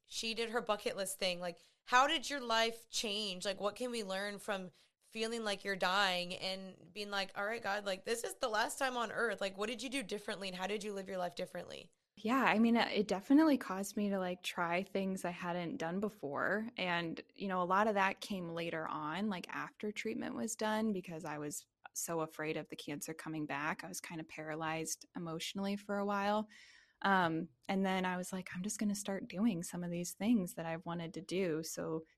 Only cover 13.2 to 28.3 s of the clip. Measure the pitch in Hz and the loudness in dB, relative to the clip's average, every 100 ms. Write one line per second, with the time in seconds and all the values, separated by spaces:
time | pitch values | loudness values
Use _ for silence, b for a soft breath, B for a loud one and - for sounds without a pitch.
13.2 | - 285 320 262 - 190 196 208 202 196 | 8 10 10 6 2 -2 -2 0 0 2
14.2 | 180 180 - - 170 175 196 196 190 190 | 0 -2 -4 0 2 2 2 0 0 0
15.2 | 175 180 180 175 170 - 165 185 208 - | -2 -2 -2 0 -2 -2 -2 0 -2 -4
16.2 | 139 131 139 208 226 - 180 170 165 - | -4 0 2 2 -2 -2 0 0 0 -4
17.2 | - - 196 185 180 190 220 202 190 - | -10 -6 -2 0 4 4 4 4 2 0
18.2 | - 190 170 165 170 160 160 156 151 170 | -6 -6 -4 -4 -2 -2 -4 -4 -2 0
19.2 | 214 180 - 143 147 - 214 208 220 226 | 0 -2 -4 -6 -6 -6 -6 -4 -4 -2
20.2 | 233 - 226 - 214 214 220 185 180 160 | -4 -4 -4 -2 0 2 2 0 -4 -8
21.2 | 165 151 147 - - _ - - - 165 | -6 -6 -6 -8 -12 _ -12 -8 -2 -2
22.2 | 156 - 151 160 - - - 147 - 160 | -2 -2 -2 -2 -4 -10 -6 -6 -6 -8
23.2 | 160 156 151 143 156 190 165 - - 165 | -6 -4 -2 -2 -2 -4 -6 -10 -8 -10
24.2 | 156 - 156 156 160 160 160 - - 180 | -10 -8 -6 -4 -2 -2 -2 -6 -10 -8
25.2 | 170 160 - 202 196 202 202 202 202 202 | -6 -4 -4 -2 -2 -2 -2 -2 0 2
26.2 | 202 214 214 B B B B B 196 190 | 2 2 0 B B B B B 4 6
27.2 | 170 160 175 _ - 196 190 185 185 180 | 6 2 -4 _ -2 2 2 2 0 -2
28.2 | 180 | -4